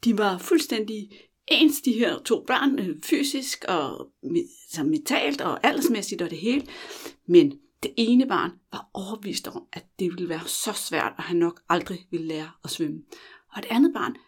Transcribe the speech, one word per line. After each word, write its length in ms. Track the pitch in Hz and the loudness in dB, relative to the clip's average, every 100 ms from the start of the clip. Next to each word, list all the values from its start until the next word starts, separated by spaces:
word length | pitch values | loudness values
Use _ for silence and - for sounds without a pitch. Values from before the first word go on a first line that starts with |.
De 140 | 240 208 | 2 2
var 200 | 208 185 | 2 -2
fuldstændig 720 | - 339 - 233 214 220 202 - _ _ - | 2 2 2 -4 -4 -8 -12 -18 _ _ 0
ens, 340 | 294 302 302 | 4 4 4
de 100 | - | 0
her 280 | 220 240 - | 2 2 0
to 240 | - 226 - | 0 -2 0
børn, 320 | 254 269 269 | 0 2 0
øh, 220 | 185 147 | -2 -6
fysisk 640 | - 330 277 277 262 - - | 0 0 0 -2 -6 -8 -2
og 440 | 175 139 - - _ | -2 -2 -6 -14 _
me-, 480 | - 170 - - - | -4 -2 -2 -12 -16
så 100 | - | -4
mentalt 580 | 302 - - 269 - 277 | -2 -2 0 0 0 -2
og 260 | - 143 - | -4 0 0
aldersmæssigt 540 | - - 220 190 - | 2 2 0 -2 -4
og 80 | 170 | -6
det 80 | 160 | -4
hele. 280 | 196 269 - - - - - - - | 0 0 -2 -14 -16 -14 -16 -18 8
Men 320 | 175 143 139 _ _ | 8 8 2 _ _
det 100 | 214 - | -8 -2
ene 300 | 226 247 262 | 4 6 4
barn 240 | 214 - 170 _ | 2 -2 -6 _
var 180 | - - | -16 -12
overbevist 540 | - 190 214 202 190 - | -12 -10 -10 -6 -8 -8
om, 160 | - - | -14 -14
at 120 | - - _ | -16 -16 _
det 120 | 185 | -4
ville 180 | 175 175 | -4 -6
være 180 | 160 170 | -6 -6
så 260 | - - | -6 -4
svært, 400 | - - 156 - - | -4 -4 -2 -2 -4
at 60 | |
han 140 | - 175 | -2 2
nok 240 | 170 170 _ | 2 -2 _
aldrig 380 | 170 - 180 - | -2 -2 -10 -8
ville 160 | 170 160 | -8 -6
lære 240 | 156 156 - | -6 -8 -12
at 60 | 143 | -12
svømme. 320 | - 160 160 - - - - _ - | -6 -6 -6 -14 -20 -20 -20 _ -14
Og 80 | |
det 60 | - | -4
andet 240 | 226 285 | 4 4
barn 220 | - - - | 2 -6 -8